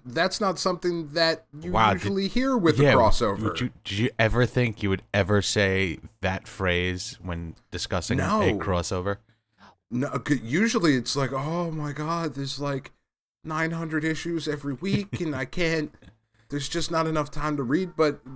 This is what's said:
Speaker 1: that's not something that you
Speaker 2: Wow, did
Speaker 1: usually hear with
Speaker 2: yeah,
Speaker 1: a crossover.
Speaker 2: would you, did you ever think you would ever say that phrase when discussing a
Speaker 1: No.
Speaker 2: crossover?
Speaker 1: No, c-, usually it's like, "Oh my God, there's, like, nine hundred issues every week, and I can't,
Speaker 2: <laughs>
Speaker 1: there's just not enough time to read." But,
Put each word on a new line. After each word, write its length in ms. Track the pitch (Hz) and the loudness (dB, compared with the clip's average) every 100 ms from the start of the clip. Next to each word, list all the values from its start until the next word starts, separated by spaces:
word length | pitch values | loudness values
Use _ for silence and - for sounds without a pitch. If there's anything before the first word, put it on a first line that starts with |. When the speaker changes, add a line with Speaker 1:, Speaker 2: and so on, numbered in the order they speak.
| 123 | -4
Speaker 1:
that's 340 | 123 185 - | 0 0 0
not 200 | 202 170 | -2 0
something 480 | 190 180 180 170 151 | -2 -2 -2 -2 -4
that 360 | 151 165 160 - 147 | 0 2 0 -6 -12
you 120 | 170 | -2
Speaker 2:
Wow, 220 | 196 220 | 4 4
did 100 | 190 | 4
Speaker 1:
usually 240 | 202 196 196 | 0 -2 0
hear 280 | - 269 254 | 0 2 4
with 220 | 165 135 | 4 6
Speaker 2:
yeah, 140 | 143 | 6
Speaker 1:
a 20 | 127 | 8
crossover. 460 | 110 - 113 98 | 8 6 4 0
Speaker 2:
would 180 | 107 85 | -2 -2
you, 80 | 123 - | -6 -8
did 140 | - 98 | -8 -2
you 120 | 123 - | 0 2
ever 260 | 110 110 123 | 2 4 2
think 380 | - 123 107 | 2 0 0
you 60 | 101 | -2
would 120 | 95 - | -2 -2
ever 280 | 101 95 104 | 0 2 2
say 560 | 92 - 98 95 95 80 - _ | 2 2 2 2 0 -4 -12 _
that 260 | 95 90 - | -4 -4 -6
phrase 680 | - 95 90 90 90 - - | -4 0 2 0 -4 -8 -10
when 320 | 90 85 82 80 _ | -8 -8 -8 -14 _
discussing 480 | 87 - 92 - - | -10 -4 -4 0 0
a 80 | - | 0
Speaker 1:
No. 320 | 214 180 104 | 2 2 0
Speaker 2:
crossover? 580 | 98 87 85 95 90 101 _ _ _ _ - _ _ | 0 0 0 -4 -4 -6 _ _ _ _ -20 _ _
Speaker 1:
No, 320 | 120 135 135 - | -6 -4 -4 -2
c-, 120 | 139 | -2
usually 520 | 113 151 220 226 170 131 | 0 0 2 2 2 2
it's 200 | 113 139 | 0 -2
like, 160 | 120 | -2
"Oh 380 | 135 143 170 170 | -2 -4 -4 -4
my 220 | 160 147 | -4 -6
God, 420 | 143 151 170 165 135 | -4 -4 -4 -4 -4
there's, 240 | 139 - | -6 -6
like, 320 | 143 139 - _ _ _ _ _ | -4 -4 -8 _ _ _ _ _
nine 280 | 160 156 160 | -6 -2 -2
hundred 320 | 165 165 156 | -2 -2 -2
issues 440 | 160 156 170 165 156 | 0 -2 -2 -4 -2
every 260 | 147 143 | -4 -4
week, 460 | 131 190 196 196 - | -4 -2 -2 -2 -4
and 140 | 170 135 | -4 -4
I 100 | 135 | -4
can't, 480 | - 170 160 151 - - - | -2 0 0 -2 -8 -20 -20
Speaker 2:
<laughs> 280 | _ _ - | _ _ -8
Speaker 1:
there's 200 | 143 139 | -6 -4
just 220 | 170 - | -4 -2
not 160 | 165 160 | 0 0
enough 240 | 156 143 | 0 -2
time 260 | 147 151 147 | -2 -2 -2
to 60 | |
read." 320 | 123 151 185 - | 0 0 0 0
But, 240 | 156 143 - | 0 0 -8